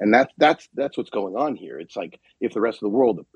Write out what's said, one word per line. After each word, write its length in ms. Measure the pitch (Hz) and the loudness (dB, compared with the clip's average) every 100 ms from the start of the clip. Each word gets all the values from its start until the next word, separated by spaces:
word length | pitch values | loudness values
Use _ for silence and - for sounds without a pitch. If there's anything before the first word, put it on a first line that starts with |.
And 120 | 104 | 2
that, 180 | 107 135 - | 4 4 2
that's, 300 | 151 165 - | 2 2 -6
that's 220 | - 139 - | -8 -6 -6
what's 140 | - | -6
going 260 | 104 98 104 | -4 -4 -2
on 180 | 147 | -4
here. 240 | 104 - 71 | -6 -10 -14
It's 160 | 90 | -12
like, 240 | 110 87 - _ - | -10 -10 -12 _ -6
if 120 | 113 | -4
the 80 | 110 | -2
rest 180 | 113 - | -2 -2
of 20 | |
the 80 | 104 | -2
world 360 | 113 123 95 - | 2 4 2 -6